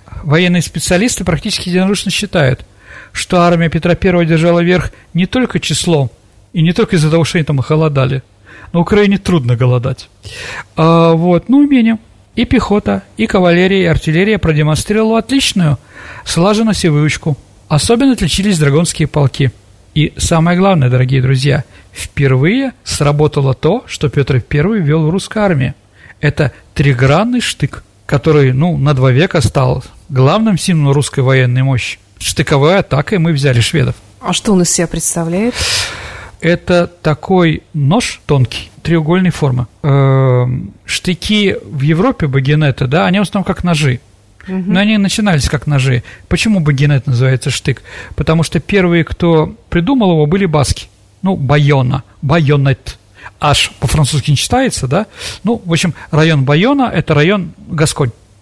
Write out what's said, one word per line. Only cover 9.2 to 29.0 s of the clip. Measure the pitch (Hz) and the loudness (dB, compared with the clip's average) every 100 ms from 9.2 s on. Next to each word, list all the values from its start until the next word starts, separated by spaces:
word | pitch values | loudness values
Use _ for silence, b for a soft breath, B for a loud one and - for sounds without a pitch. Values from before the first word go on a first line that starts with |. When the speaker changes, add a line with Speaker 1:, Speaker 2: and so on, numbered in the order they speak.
| - 175 120 117 | 0 0 0 0
Speaker 1:
голодать. | 127 123 127 143 - _ B B B B - - | 2 0 -2 -6 -12 _ B B B B -10 0
А, | 160 165 165 | 2 4 4
вот, | 165 175 170 - | 2 2 0 2
ну, | 262 | 2
умением. | 285 269 226 226 - - _ - | 4 4 2 0 -6 -20 _ -4
И | |
пехота, | 240 262 - 208 208 196 - - | 0 0 2 0 0 -4 -6 -6
и | 214 | -2
кавалерия, | 196 180 170 185 196 | 2 2 4 2 2
и | 175 | 0
артиллерия | 151 - 156 196 214 | 0 0 0 0 0
продемонстрировала | 165 151 151 151 - 214 220 226 | 0 0 0 0 0 0 0 0
отличную | 220 269 - - 160 139 B B B B - | 0 -2 0 0 0 0 B B B B -6
слаженность | - 185 214 226 190 | 0 2 2 0 0
и | 175 | 0
выучку. | 147 151 - - 139 - _ - | 2 0 -2 -4 -6 -8 _ -4
Особенно | 151 - 233 269 | -2 2 2 2
отличились | 233 180 175 196 180 | 2 0 0 0 2
драгунские | 151 139 170 - 156 | 2 2 0 -2 -2
полки. | - 139 - 135 - - - _ | 0 0 0 -2 -4 -14 -20 _
И | - 147 - | -2 -2 -2
самое | - 170 165 175 | -2 0 2 2
главное, | 196 180 127 | 2 2 2
дорогие | 123 127 135 | 2 2 0
друзья, | 131 135 143 139 - B B | 2 0 0 -2 -4 B B
впервые | - - - 139 131 151 240 269 - | -14 -10 -2 0 2 2 0 -2 -6
сработало | - - 147 147 151 151 135 | -10 -2 0 2 0 0 -2
то, | 127 151 220 - | 0 0 -2 -4
что | - 151 | -6 -2
Петр | - 131 131 | -2 0 -2
Первый | - 147 175 226 | -2 -2 0 0
ввел | 151 160 156 | 0 0 0
в | |
русской | 185 - 220 | -2 -4 -2
армии. | 202 156 - - _ B B B | 0 0 -2 -6 _ B B B
Это | 151 - 143 B B | -4 -2 -2 B B
тригранный | - 143 127 131 151 226 247 | -2 0 2 2 2 2 -2
штык, | - - 147 - - _ - | -4 -4 -6 -8 -20 _ -6
который, | 147 160 151 135 | -2 2 4 4
ну, | 127 131 139 | 2 0 0
на | 139 | 0
два | 135 | 2